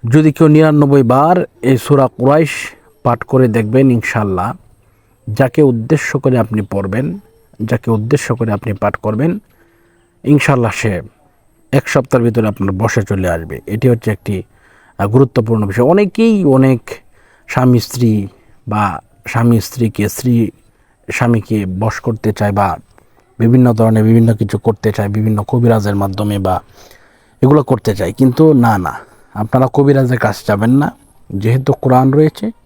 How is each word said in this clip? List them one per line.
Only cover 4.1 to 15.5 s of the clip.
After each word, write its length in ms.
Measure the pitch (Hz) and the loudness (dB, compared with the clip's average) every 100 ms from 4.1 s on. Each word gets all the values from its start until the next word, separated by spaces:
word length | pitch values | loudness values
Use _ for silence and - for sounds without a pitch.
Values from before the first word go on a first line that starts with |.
| 123 101 92 90 - _ _ _ _ _ _ - | -4 -2 -4 -6 -8 _ _ _ _ _ _ -10
যাকে 340 | 107 131 - | -2 0 2
উদ্দেশ্য 560 | 143 120 113 156 - 143 | 2 2 -2 -4 -2 -4
করে 160 | 135 123 | 0 0
আপনি 180 | 110 107 98 | -2 -4 -4
পড়বেন, 320 | 101 98 107 147 196 _ _ _ _ | -6 -4 -4 -6 -8 _ _ _ _
যাকে 320 | 110 113 - | -4 -4 -2
উদ্দেশ্য 360 | 110 113 143 - | -4 -2 -4 -4
করে 160 | 120 113 104 | -4 -4 -4
আপনি 140 | 113 | -6
পাঠ 200 | 101 104 - | -4 -6 -4
করবেন, 260 | 107 110 160 202 _ _ _ _ _ _ _ _ | -6 -2 -4 -4 _ _ _ _ _ _ _ _
ইনশাআল্লাহ, 480 | 127 143 143 135 117 - | 0 0 2 0 -2 -2
সে 100 | 113 90 - _ _ _ _ _ _ | -4 -4 -10 _ _ _ _ _ _
এক 140 | - - | -2 0
সপ্তাহের 300 | 143 127 127 | -4 0 0
ভিতরে 220 | 117 113 107 | 0 0 -2
আপনার 240 | 95 98 95 | -2 -4 -2
বশে 200 | 110 - | -2 -2
চলে 240 | 101 101 90 | -4 -4 -2
আসবে। 200 | 82 82 76 - | -4 -8 -12 -8
এটি 120 | 107 127 | -2 0
হচ্ছে 200 | 113 - | 0 -2
একটি, 240 | 104 - 98 - _ _ _ _ - | -6 -6 -8 -10 _ _ _ _ -6
আহ, 80 | 101 | 0
গুরুত্বপূর্ণ 540 | 123 135 - 110 | 2 2 0 -2